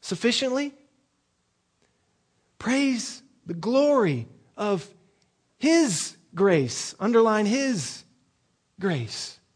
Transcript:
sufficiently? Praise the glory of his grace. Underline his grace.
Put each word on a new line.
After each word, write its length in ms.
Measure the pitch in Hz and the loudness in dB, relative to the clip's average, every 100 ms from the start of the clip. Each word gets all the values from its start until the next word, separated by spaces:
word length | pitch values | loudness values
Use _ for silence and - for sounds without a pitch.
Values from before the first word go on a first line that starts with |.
sufficiently? 720 | - 180 233 220 262 254 285 - _ _ _ _ _ _ _ _ _ _ _ _ _ _ _ _ _ _ | -8 -4 -2 0 -2 -2 -6 -10 _ _ _ _ _ _ _ _ _ _ _ _ _ _ _ _ _ _
Praise 600 | - 262 277 247 - - _ _ - | -2 0 0 -2 -6 -14 _ _ -14
the 80 | |
glory 760 | 170 190 254 294 277 202 131 110 - _ - | -8 -2 2 4 4 2 0 -6 -16 _ -8
of 320 | 208 196 - _ _ _ _ _ _ _ | -4 -4 -6 _ _ _ _ _ _ _
his 600 | 285 330 311 165 - - _ 170 | 2 4 4 0 -6 -14 _ 0
grace. 580 | 196 170 127 - - - | 4 4 2 -4 -10 -6
Underline 460 | 196 233 226 214 208 | 0 4 4 4 0
his 580 | 247 269 233 123 - - _ _ _ _ _ _ _ | 0 0 -2 -4 -10 -20 _ _ _ _ _ _ _
grace. 640 | 190 156 110 - - - _ | -4 -2 -4 -10 -14 -16 _